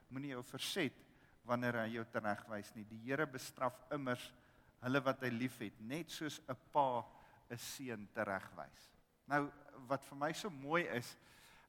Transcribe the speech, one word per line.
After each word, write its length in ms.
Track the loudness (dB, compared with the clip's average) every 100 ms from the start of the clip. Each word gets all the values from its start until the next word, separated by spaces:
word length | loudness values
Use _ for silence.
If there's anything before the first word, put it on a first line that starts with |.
| -12
Moenie 200 | -8 -6
jou 140 | -6
verset 500 | -6 -6 -2 2 2 0 -20 -20 -20 -10 0
wanneer 280 | 2 4
hy 160 | 2 2 0
jou 100 | -2
teregwys 720 | 0 0 0 -2 -6 -6 -10
nie. 80 |
Die 160 | -10 -8 0
Here 200 | 2 2
bestraf 640 | -2 -8 0 0 0 -4
immers 420 | -2 2 0 -2 -16 -20 -20 -20 -6
hulle 200 | 2 4
wat 200 | 4 2
hy 80 | 2
liefhet, 500 | 0 0 -2 -8 -6
net 300 | -6 -6 -6
soos 300 | -6 -6 -6 -8
'n 80 | -8 -2
pa 340 | 2 4 2 -2 -10 -20 -20 -10
'n 80 | -8
seun 500 | -8 -8 -6 -6 -4
teregwys." 800 | 0 0 0 -4 -12 -12 -14 -20 -20 _ _ 2
Nou, 240 | 2 2 -4 -18 -10 0
wat 160 | 0
vir 140 | -2 -2
my 140 | 0
so 160 | 0 -4
mooi 340 | -4 2 4
is, 340 | 4 0 -2 -10 -18 -20 -20 -20